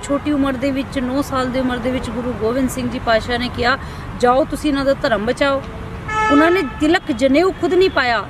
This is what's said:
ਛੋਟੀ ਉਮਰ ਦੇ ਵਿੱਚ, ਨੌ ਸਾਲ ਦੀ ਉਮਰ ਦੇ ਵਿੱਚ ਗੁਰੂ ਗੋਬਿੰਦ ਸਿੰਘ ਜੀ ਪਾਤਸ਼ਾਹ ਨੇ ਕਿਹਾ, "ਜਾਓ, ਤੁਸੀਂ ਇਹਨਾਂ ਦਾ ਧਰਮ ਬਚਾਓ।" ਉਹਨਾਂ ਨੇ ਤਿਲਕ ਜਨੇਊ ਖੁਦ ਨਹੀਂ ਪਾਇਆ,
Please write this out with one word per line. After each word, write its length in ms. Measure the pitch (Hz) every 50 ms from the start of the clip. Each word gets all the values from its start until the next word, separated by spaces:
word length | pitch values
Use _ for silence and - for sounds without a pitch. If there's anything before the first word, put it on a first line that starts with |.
| -
ਛੋਟੀ 280 | - 285 277 - 294
ਉਮਰ 220 | 294 277 269 269 262
ਦੇ 180 | 247 247 277
ਵਿੱਚ, 280 | 269 269 262 196 - 277
ਨੌ 220 | 254 247 254 285
ਸਾਲ 300 | 285 - 277 262 254 254
ਦੀ 80 | 240 262
ਉਮਰ 180 | 262 254 247 247
ਦੇ 140 | 226 254
ਵਿੱਚ 180 | 254 262 254 247
ਗੁਰੂ 220 | 220 233 240 254
ਗੋਬਿੰਦ 380 | 240 - 214 220 240 269 262 247
ਸਿੰਘ 200 | - 262 247 247
ਜੀ 100 | 226 254
ਪਾਤਸ਼ਾਹ 400 | - 233 226 220 220 247 247 240
ਨੇ 100 | 247 247 233 240
ਕਿਹਾ, 200 | 240 240 262 269 - - - - - - - -
"ਜਾਓ, 240 | - 240 247 262 311
ਤੁਸੀਂ 260 | - - 262 - 302
ਇਹਨਾਂ 160 | 277 277 277
ਦਾ 80 | 262 277
ਧਰਮ 320 | 269 - 277 226 202 208
ਬਚਾਓ।" 360 | 226 247 - 285 277 277 277 269 - - - - - - - - - 427 440 427 427
ਉਹਨਾਂ 200 | 427 285 311 339
ਨੇ 100 | 349 392 330 254 - -
ਤਿਲਕ 320 | 302 302 339 370 370 -
ਜਨੇਊ 400 | 285 214 262 269 262 294 349 381
ਖੁਦ 220 | - - - 320 339
ਨਹੀਂ 160 | 359 381 370
ਪਾਇਆ, 360 | - 302 262 247 233 214 190 -